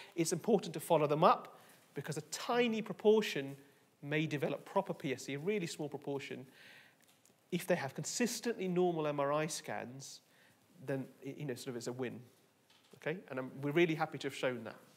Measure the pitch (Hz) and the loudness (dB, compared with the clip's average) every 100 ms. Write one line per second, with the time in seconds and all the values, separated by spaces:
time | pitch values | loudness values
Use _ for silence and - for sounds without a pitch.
0 | - - 165 175 - 220 - 160 - 165 | -6 0 0 0 4 2 2 -6 2 4
1 | 147 147 185 - - - - - _ - | 6 6 6 6 -2 -18 -20 -20 _ -10
2 | - 156 - - - 240 247 220 208 175 | -8 -8 -8 -6 0 2 4 2 -4 4
3 | 214 220 214 147 139 139 - _ _ _ | 8 8 6 -2 -4 -10 -18 _ _ _
4 | 143 151 160 139 156 - - 196 185 - | -2 0 2 0 0 -2 -2 0 0 -4
5 | 160 120 - 139 160 208 165 - 147 139 | -4 -4 -4 -4 -2 -2 -2 -6 -6 -6
6 | - 139 - 123 131 - - - - _ | -6 -6 -6 -10 -12 -20 -20 -20 -20 _
7 | _ _ _ _ _ 175 - 175 135 - | _ _ _ _ _ -2 0 0 -2 -6
8 | 147 - 240 - 233 220 185 175 180 165 | -6 -2 0 0 -4 -2 0 2 2 2
9 | 151 143 143 147 160 - - 104 107 135 | 0 0 2 2 0 -4 -6 -8 -8 -12
10 | 135 - _ _ - _ _ - 131 135 | -14 -16 _ _ -20 _ _ -12 -4 -4
11 | 123 - 139 - 147 120 - 120 120 120 | -4 -12 -12 -8 -6 -6 -6 -6 -6 -4
12 | 123 110 123 _ _ _ _ - _ - | -4 -6 -14 _ _ _ _ -20 _ -10
13 | 143 180 - 131 131 131 143 147 170 156 | -6 -6 -6 -8 -6 -4 2 4 4 2
14 | 156 139 139 - 135 123 107 - - | -2 -2 -6 -2 -2 -2 -8 -14 -20